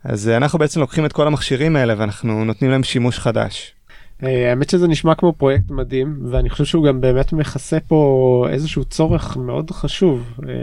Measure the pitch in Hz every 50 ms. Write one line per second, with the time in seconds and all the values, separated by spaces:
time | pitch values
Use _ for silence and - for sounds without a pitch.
0 | _ 127 123 104 101 113 113 117 135 151 - 165 151 147 - 165 143 127 - 160
1 | 156 151 - - 147 151 151 139 - - 139 123 147 160 160 143 127 117 110 104
2 | 110 104 101 - - 113 110 107 110 110 113 - 139 131 131 135 131 - - 131
3 | 120 123 117 - - 127 110 113 110 107 - - - - _ - _ _ - -
4 | - - - - 135 135 131 127 123 123 123 127 143 - - 180 175 170 156 -
5 | - 160 160 - - 175 160 - 143 135 135 - - - 147 135 131 120 135 131
6 | 131 151 151 139 127 123 120 127 127 123 - - 147 143 - 170 156 147 131 127
7 | 127 127 127 131 139 - 170 156 151 - - 139 - - 165 160 - - 165 156
8 | 151 139 135 131 131 127 127 123 123 131 - 131 151 160 - 147 135 - - -
9 | 160 - 165 160 - - - 131 127 123 123 143 156 156 - - - - - -
10 | 196 180 139 120 117 120 117 - 143 135 123 123